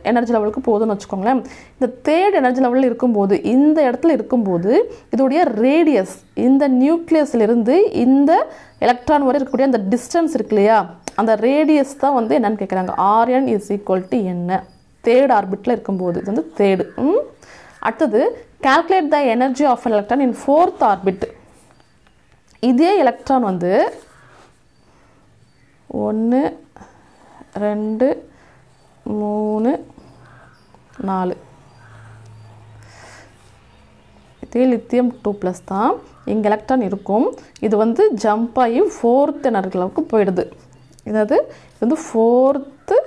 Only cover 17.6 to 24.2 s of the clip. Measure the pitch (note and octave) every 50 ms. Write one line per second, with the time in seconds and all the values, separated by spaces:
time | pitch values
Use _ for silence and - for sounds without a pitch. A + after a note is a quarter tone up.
17.6 | - - - - - - - - D#4+ B3+ G#3 A3+ D4+ A#4 A#4 - - - _ -
18.6 | - C4+ C4+ D#4+ E4 E4+ F#4+ F#4+ D#4 C#4+ D#4 D4 C#4+ B3+ A3 A#3+ B3+ C4+ B3+ C4+
19.6 | D4+ C#4 B3 - - B3+ A3 G#3 G3+ - A#3+ C#4 C#4 B3 A3 - - - C#4 D#4
20.6 | F4 F#4 F4+ - D4 A3+ G3 F#3 F#3 F#3+ F#3+ F#3+ - - - - - _ _ _
21.6 | _ _ _ _ _ _ _ _ _ _ _ _ _ _ _ _ _ _ _ _
22.6 | - B3 B3 B3 E4 F4+ G#4 F#4+ C#4+ A#3+ A#3 - - - C4+ B3+ A#3+ G3+ F#3 F3
23.6 | F3 F3+ F#3+ B3 F#4 - - - - - - -